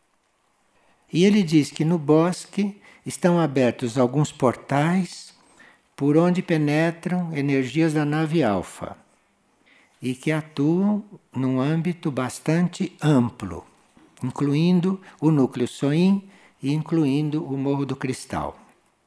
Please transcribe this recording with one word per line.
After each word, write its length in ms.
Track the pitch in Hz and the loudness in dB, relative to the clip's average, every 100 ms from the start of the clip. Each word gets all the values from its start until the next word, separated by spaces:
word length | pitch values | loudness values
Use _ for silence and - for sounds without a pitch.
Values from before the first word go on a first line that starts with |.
| _ _ _ _ _ _ _ _ _ _ _ | _ _ _ _ _ _ _ _ _ _ _
E 140 | 160 196 | 2 4
ele 160 | 208 | 4
diz 300 | 165 156 135 | 4 2 2
que 120 | - | -2
no 140 | 160 175 | 0 0
bosque 840 | 143 156 175 175 - - 202 202 - - | 4 4 4 -2 -8 -4 -4 -6 -20 -16
estão 360 | - - 180 175 | -14 -2 2 2
abertos 580 | 156 135 123 113 123 123 | 2 2 0 0 -4 0
alguns 340 | 123 139 147 | 0 0 -2
portais 1040 | - 127 - - 139 156 185 175 - - _ _ _ - _ _ - | 0 -2 -2 -4 -2 0 0 -4 -10 -20 _ _ _ -20 _ _ -4
por 200 | 139 151 | 2 4
onde 280 | 175 180 | 4 0
penetram 920 | - 160 147 151 165 165 175 180 170 151 | 0 0 2 2 0 -2 -6 -4 -4 -4
energias 580 | 139 135 127 147 160 | 0 0 0 0 0
da 120 | 151 147 | 2 0
nave 380 | 156 160 165 | 0 0 2
alfa 520 | 120 95 - - - - _ _ _ _ _ _ _ _ _ _ | 2 0 -4 -12 -14 -14 _ _ _ _ _ _ _ _ _ _
e 140 | 127 | -8
que 180 | 127 156 | -4 -2
atuam 720 | 156 151 - 147 175 202 208 - - _ 123 | -4 -4 -2 0 2 0 0 -6 -18 _ -4
num 240 | 131 131 | -2 0
âmbito 520 | 139 165 170 170 160 | 0 0 -2 -4 -6
bastante 840 | 131 123 - - 165 175 - 185 - | -4 -6 -6 -2 0 0 -2 -8 -2
amplo, 640 | 147 139 120 - 95 82 - _ _ _ _ - | 2 4 2 -4 -12 -12 -16 _ _ _ _ -12
incluindo 800 | 127 - 143 143 175 180 180 190 - - | -10 -4 -2 2 4 4 2 -4 -10 -2
o 120 | 151 | 2
núcleo 360 | 151 123 127 120 | 2 2 0 -6
Soin 640 | - 139 156 185 196 - - - _ | -2 0 2 2 2 -2 -20 -20 _
e 100 | 135 | -4
incluindo 720 | 156 151 165 143 139 151 151 | -4 -2 0 2 0 -2 -4
o 140 | 131 135 | -4 -4
Morro 300 | 139 143 135 | -2 -2 -4
do 80 | 131 | -4
Cristal. 640 | 131 123 - 87 71 - - _ _ _ | -6 -8 -8 -8 -8 -12 -20 _ _ _